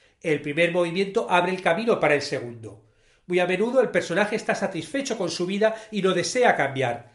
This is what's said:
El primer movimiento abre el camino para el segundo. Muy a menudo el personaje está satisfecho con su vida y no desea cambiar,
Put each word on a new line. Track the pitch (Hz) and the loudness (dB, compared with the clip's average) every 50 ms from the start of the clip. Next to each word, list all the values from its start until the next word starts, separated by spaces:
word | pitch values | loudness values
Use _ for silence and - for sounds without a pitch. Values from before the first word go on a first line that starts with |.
| _ _ _ _ | _ _ _ _
El | - 165 151 143 | -2 -2 -2 0
primer | 143 147 143 165 175 165 | -2 -2 0 2 2 2
movimiento | 170 180 175 170 165 190 196 190 - - - - | 2 2 0 2 0 -2 -2 0 0 -2 0 2
abre | 185 180 180 185 | 2 2 2 2
el | 185 185 | 0 0
camino | - 175 165 214 233 233 190 - | 0 0 0 2 2 0 2 2
para | 175 147 147 | 4 4 4
el | 139 | 2
segundo. | - - 143 123 120 120 113 113 110 104 - - _ _ _ _ _ _ _ _ _ | 0 -2 -6 -6 -6 -8 -12 -14 -14 -16 -16 -20 _ _ _ _ _ _ _ _ _
Muy | - 175 180 | -2 0 0
a | 180 | 2
menudo | 175 185 175 220 247 269 262 | 2 0 0 0 2 2 2
el | 220 - | 2 2
personaje | - 175 - - 165 180 208 202 233 | 0 -2 -2 0 0 0 0 0 -2
está | 202 - - 202 | -4 -4 -4 -4
satisfecho | - 196 185 - 160 - - - 277 269 - 220 208 | -2 -4 -4 -4 -8 -8 -6 -6 -4 -4 -4 -4 -4
con | 180 165 | -4 -4
su | - - 175 | -4 -4 -4
vida | 185 202 196 220 220 220 - - - | -2 0 2 0 0 0 -2 -8 -8
y | 214 196 | -4 0
no | 175 190 180 | 0 2 2
desea | 175 170 - - 254 240 202 175 | 0 -2 -2 0 4 4 4 4
cambiar, | - 139 127 127 131 127 120 117 - - - | 4 0 0 0 -2 -2 -2 -2 -4 -10 -16